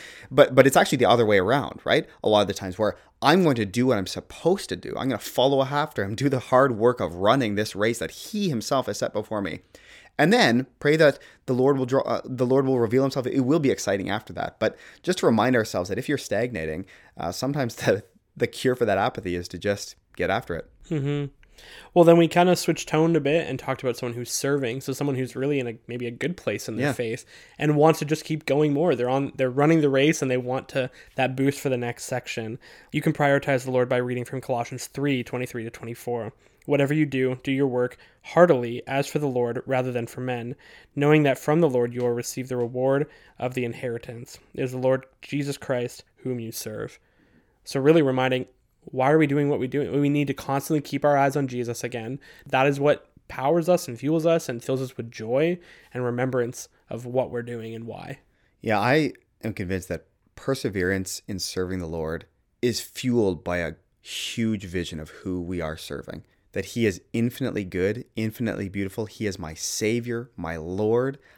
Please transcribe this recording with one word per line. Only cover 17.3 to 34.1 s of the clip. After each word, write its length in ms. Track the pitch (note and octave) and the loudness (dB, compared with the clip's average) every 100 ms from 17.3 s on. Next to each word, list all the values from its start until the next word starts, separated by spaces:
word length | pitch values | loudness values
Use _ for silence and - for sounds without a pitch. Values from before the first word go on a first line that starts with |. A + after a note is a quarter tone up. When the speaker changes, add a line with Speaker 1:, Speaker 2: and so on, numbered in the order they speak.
Speaker 1:
sometimes 440 | - C3 D3 B2 | -4 -4 -2 -4
<laughs> 100 | - - | -4 0
the, 160 | G2+ - _ _ - | 0 -2 _ _ -6
the 120 | A#2 | -4
cure 260 | - C3 | -2 -2
for 120 | B2 A2+ | 2 2
that 120 | F#2+ | 2
apathy 380 | A2+ - F#2+ F2 | 0 -2 -6 -6
is 100 | F2 | -6
to 100 | F2+ | -6
just 360 | G2+ G2+ - - _ - | -4 -4 -6 -16 _ -4
get 140 | E2+ | -2
after 260 | G2+ - E2+ | -2 -2 -8
it. 120 | - _ - | -10 _ -6
Speaker 2:
Mm-hmm. 360 | D#3 C#3 C#3+ C#3+ _ _ _ - - - | -4 -2 -4 -6 _ _ _ -20 -20 -2
Well, 120 | F3 E3+ | 6 8
then 100 | E3+ | 8
we 100 | E3 | 6
kinda 280 | F3 F3+ F3 | 6 4 4
switched 320 | - D#3+ - | 2 -2 0
tone 260 | D#3 E3 E3 | 2 4 2
a 40 | |
bit 260 | C#3 E3 - | 2 0 -2
and 100 | B2+ | -6
talked 240 | - C3 | -6 -4
about 140 | C3 A#2 | -4 -4
someone 180 | B2 A#2+ | -6 -8
who's 140 | A#2+ | -6
serving. 500 | - C#3 C#3+ B2+ C3 | -4 0 0 0 -4
So 120 | C3+ | -6
someone 220 | C3 C#3+ B2+ | -4 -2 -2
who's 200 | B2+ B2+ | -4 -4
really 220 | C3+ C#3+ | -2 0
in 80 | A#2+ | -2
a, 80 | A2+ - | -6 -10
maybe 200 | B2 A#2+ | -8 -8
a 40 | |
good 260 | A#2+ D3 F3+ | -6 -6 -4
place 320 | - G#2+ - | -4 -4 -4
in 80 | A2 | -2
their 100 | C#3+ | -2
Speaker 1:
Yeah. 60 | |
Speaker 2:
faith 320 | B2+ A#2 A#2+ - - - - | -2 -4 -6 -10 -20 -20 -4
and 180 | D3+ D3+ | 0 6
wants 220 | D#3 D#3 | 6 4
to 40 | C#3+ | 0
just 180 | D#3 | -4
keep 200 | - D#3 - | -4 -6 0
going 260 | C#3 D3+ | 2 2
more. 200 | C#3 F3 | 2 2
They're 160 | B2 B2 | 2 0
on, 220 | C3+ C#3 - | 0 -2 -2
they're 140 | C3 | -2
running 300 | B2+ D3 E3 | 2 4 6
the 80 | D3 | 4
race 300 | C3+ D3 D#3 | 4 2 2
and 80 | C3+ | 0
they 60 | B2+ | -2
want 300 | B2 B2+ - | -2 -6 -4
to, 200 | C#3 B2+ - - - | -4 -4 -6 -14 -2
that 200 | B2+ C3 | -2 2
boost 240 | C#3 C#3 | 0 0
for 80 | C#3+ | -2
the 60 | B2 | -2
next 260 | A#2+ A#2 | -4 -6
section. 540 | - B2+ - - A2 A2+ - - - | -6 -8 -6 -8 -8 -10 -14 -20 -8
You 80 | D3+ | -2
can 100 | E3 | -2
prioritize 520 | D3+ C#3+ C#3 C#3 C3 | 2 4 2 2 -2
the 60 | C3 | 0
Lord 180 | B2+ B2 | 0 2
by 60 | B2 | 0
reading 260 | B2 | 0